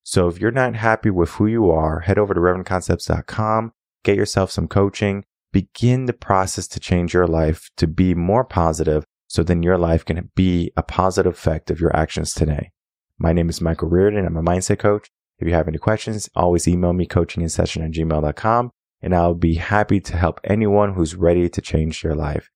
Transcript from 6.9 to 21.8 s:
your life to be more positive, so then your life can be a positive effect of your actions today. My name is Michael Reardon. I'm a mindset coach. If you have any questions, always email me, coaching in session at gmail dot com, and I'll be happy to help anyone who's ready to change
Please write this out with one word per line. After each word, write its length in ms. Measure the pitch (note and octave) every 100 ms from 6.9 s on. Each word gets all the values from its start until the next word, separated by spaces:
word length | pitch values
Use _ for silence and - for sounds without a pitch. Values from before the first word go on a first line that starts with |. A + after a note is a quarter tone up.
| F2+ F2
your 140 | F2+ F2
life 420 | E2 D#2 E2 -
to 120 | - E2
be 280 | E2 F#2
more 300 | E2+ F2 A2
positive, 580 | A#2+ F2+ E2 D#2 D#2 D2+ - _ _
so 160 | -
then 180 | E2+ E2+
your 160 | E2+ F#2
life 280 | E2 E2
can 260 | - D#2+ -
be 360 | - F#2 F2 E2+ -
a 60 |
positive 500 | - - F#2 F#2 F2+
effect 360 | E2+ - D#2 -
of 120 | D#2+
your 120 | E2+
actions 400 | - D#2+ - -
today. 380 | - D#2 D2 - _ _ _ _ _
My 160 | E2+
name 160 | F2 E2
is 100 | -
Michael 300 | E2 E2 E2
Reardon. 360 | F2 G2+ G#2
I'm 120 | F2 E2
a 40 |
mindset 380 | E2 F2+ - G#2
coach. 300 | G#2 G#2 - _ _ _
If 80 | E2+
you 60 |
have 140 | E2 D#2
any 100 | D#2+
questions, 520 | - G#2+ - G#2+ -
always 360 | - F2 F2 F2+
email 240 | F2+ F2
me, 120 | F2+
coaching 380 | E2+ F2+ E2+ -
in 60 | E2
session 340 | - E2+ E2
at 80 | D#2+
gmail 300 | D#2+ D#2+ D#2
dot 160 | D2+ D2
com, 340 | A2 A#2+ B2 _ _ _
and 120 | G2
I'll 200 | F2 E2+
be 220 | E2+ E2+
happy 440 | E2 - G#2 G#2 G2+
to 160 | -
help 240 | E2+ F2 -
anyone 480 | - G#2 G#2+ G2+ G#2
who's 220 | F#2+ D#2+
ready 340 | F2+ E2+ F2 F2
to 120 | -
change 400 | - E2